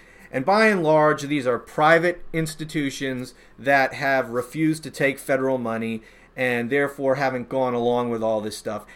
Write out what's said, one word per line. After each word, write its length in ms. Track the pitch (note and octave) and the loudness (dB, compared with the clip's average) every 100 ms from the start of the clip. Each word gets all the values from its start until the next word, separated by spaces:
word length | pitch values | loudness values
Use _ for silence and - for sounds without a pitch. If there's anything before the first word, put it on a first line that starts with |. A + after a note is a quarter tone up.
| - - - | -20 -20 -8
And 140 | B2+ | -4
by 220 | C3+ G#3 A3 | 2 4 4
and 160 | G3 | 4
large, 400 | D#3 D#3 D3+ D3 | 4 4 4 2
these 240 | C#3 D3 B2+ | -2 -2 0
are 120 | A#2 | -2
private 640 | - - D3+ E3+ F3 F3 - | -4 2 6 6 4 -2 -6
institutions 1040 | E3 D#3 - D#3 D#3 C#3 - C3+ B2+ B2+ - - - | -4 -4 -6 -8 -4 -4 -4 -8 -8 -10 -16 -20 -8
that 360 | A#2+ C#3 C3 | 2 4 2
have 360 | B2 C#3 C3+ A#2+ | 0 0 0 0
refused 520 | A#2+ - D#3 D#3 D#3 | -4 -4 0 0 0
to 80 | C3+ | -4
take 280 | - C#3 C3+ | -2 0 0
federal 400 | - C3 C3 C3 | -2 0 0 -2
money 440 | A#2 A2+ A2+ A2+ - - - - | -2 -4 -4 -8 -12 -20 -16 -4
and 340 | B2+ A#2+ A#2 | -2 0 0
therefore 440 | C#3 C#3 - C3+ | 0 0 -2 0
haven't 340 | C3 C#3 B2+ A#2 | 0 0 -2 -4
gone 260 | C3 B2+ | -2 0
along 360 | B2 A#2+ A#2+ A#2+ | 0 2 0 0
with 120 | A2+ | -2
all 180 | A2 G#2+ | 0 -2
this 160 | G#2+ - | -4 -8
stuff. 280 | A2+ G#2+ - | -8 -10 -12